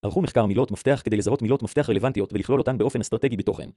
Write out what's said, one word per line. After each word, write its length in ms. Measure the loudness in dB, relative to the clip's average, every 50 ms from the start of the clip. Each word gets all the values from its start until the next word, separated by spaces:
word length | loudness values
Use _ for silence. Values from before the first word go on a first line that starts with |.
ערכו 200 | -8 -4 -2 -2
מחקר 240 | -2 2 2 2 2
מילות 260 | 4 2 2 0 0
מפתח 300 | -2 -4 -2 0 0 0 0
כדי 120 | -2 -2 0
לזהות 240 | 0 0 0 0
מילות 220 | 0 0 0 0 -2
מפתח 260 | -2 -2 -2 0 0
רלוונטיות 440 | 0 0 0 0 0 -2 -2 -2 -2
ולכלול 260 | -4 0 2 2 2
אותן 180 | 2 2 2 2
באופן 220 | 2 2 2 0
אסטרטגי 380 | -2 -2 0 0 0 0 0 0
בתוכן, 320 | 0 -2 -2 -4 -6 -14 -16